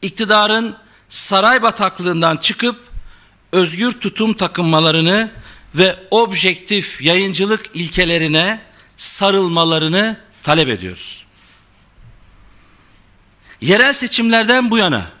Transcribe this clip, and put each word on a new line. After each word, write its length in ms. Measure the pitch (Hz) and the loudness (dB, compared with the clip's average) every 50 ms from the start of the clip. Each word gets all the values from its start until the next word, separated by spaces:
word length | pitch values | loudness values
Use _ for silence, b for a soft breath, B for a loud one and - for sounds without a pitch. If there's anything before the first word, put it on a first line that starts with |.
| - | -8
iktidarın 720 | 196 - - 220 196 214 214 208 214 214 226 226 226 - - b b b b b b | -8 -6 -6 -2 0 2 2 2 2 0 0 -2 -4 -8 -12 b b b b b b
saray 540 | - - - - 202 190 196 220 247 254 220 | -4 0 0 2 2 4 4 4 2 4 2
bataklığından 760 | 233 - - 208 185 - - 180 180 180 165 170 165 160 | 0 0 0 -4 -4 -4 -4 -4 -2 -2 2 2 0 0
çıkıp 520 | 151 - - 214 - 233 240 240 240 - - - b b b b b b b b b _ _ - | 2 0 -2 0 0 -2 -4 -4 -4 -12 -16 -16 b b b b b b b b b _ _ 0
özgür 400 | 180 185 165 - 175 220 247 233 | 2 2 2 0 0 -2 -2 -2
tutum 420 | - - 202 - - 220 220 214 | -4 -6 -6 -4 -2 -2 -2 0
takınmalarını 960 | - 196 170 - - 180 165 160 156 160 165 156 160 160 165 185 208 226 214 - B B B B B B B - | -2 -2 -4 -2 -2 0 2 2 2 2 2 0 0 0 0 0 0 -2 -4 -8 B B B B B B B 0
ve 240 | 139 185 190 180 180 - - | 2 2 2 2 -2 -8 0
objektif 920 | - 220 233 220 190 175 190 185 180 170 - - 208 202 180 - - - 127 | 2 2 2 2 0 -2 0 0 -2 -2 -6 -4 -4 -4 -4 -4 -10 -4 0
yayıncılık 680 | 151 170 180 196 196 190 156 190 202 214 214 - - - | 0 2 2 0 0 -2 -2 0 0 0 -2 -4 -8 -10
ilkelerine 880 | 160 175 160 - - 180 165 170 170 160 156 151 156 170 196 220 220 - b b b b b b | -10 -10 -6 -2 -2 0 0 0 0 0 0 2 2 0 0 -2 -6 -10 b b b b b b
sarılmalarını 1200 | - - - - - 202 196 196 196 190 180 170 165 165 165 165 160 156 160 165 190 208 220 220 - - _ _ - - | -2 0 0 0 2 2 2 2 2 0 0 0 0 2 2 2 0 0 0 0 0 0 0 -2 -8 -12 _ _ -12 -2
talep 260 | - 151 160 156 135 | 0 2 2 2 0
ediyoruz. 560 | 117 95 90 92 92 - - - - - - _ _ b b b b b b b _ _ _ _ _ _ - - - - - - _ - - - - - - _ _ _ _ _ _ _ _ _ _ _ _ _ - b b b b b | -2 -6 -6 -12 -12 -14 -16 -16 -18 -18 -20 _ _ b b b b b b b _ _ _ _ _ _ -20 -20 -20 -20 -20 -20 _ -20 -20 -20 -20 -20 -20 _ _ _ _ _ _ _ _ _ _ _ _ _ -20 b b b b b
Yerel 320 | - 131 185 214 240 269 277 | 0 2 4 4 4 2 2
seçimlerden 800 | 269 254 240 - - 233 226 233 226 220 214 240 254 247 240 | -2 -4 -4 -2 -2 0 2 2 2 2 2 2 2 2 2
bu 80 | 214 226 | 2 2
yana 280 | 208 180 147 110 92 82 - - | 2 2 0 -2 -4 -8 -14 -20